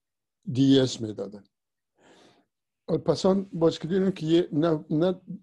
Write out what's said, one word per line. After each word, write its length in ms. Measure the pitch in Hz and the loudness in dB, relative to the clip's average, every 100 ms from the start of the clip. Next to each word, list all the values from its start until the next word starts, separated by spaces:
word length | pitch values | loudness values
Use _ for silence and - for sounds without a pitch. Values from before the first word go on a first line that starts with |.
| _ _ _ _ - | _ _ _ _ -8
دی 260 | 127 139 135 | 0 4 4
اس 220 | 131 - | 4 -2
می‌دادن. 440 | 110 104 98 101 - _ _ _ _ _ _ _ _ _ _ _ _ _ - 160 | -10 -10 -12 -14 -20 _ _ _ _ _ _ _ _ _ _ _ _ _ -6 -4
پسان 460 | - 151 190 196 190 | -2 0 2 0 -2
باز 260 | 170 160 160 | 0 0 0
که 100 | 156 | -4
دیدن 220 | 190 190 | -2 0
که 160 | 180 156 | -2 0
یه 220 | 165 180 | 2 2
نه، 320 | 143 170 156 - | 0 0 -2 -2
نه، 300 | 147 180 180 - 180 | 0 0 -2 -10 -18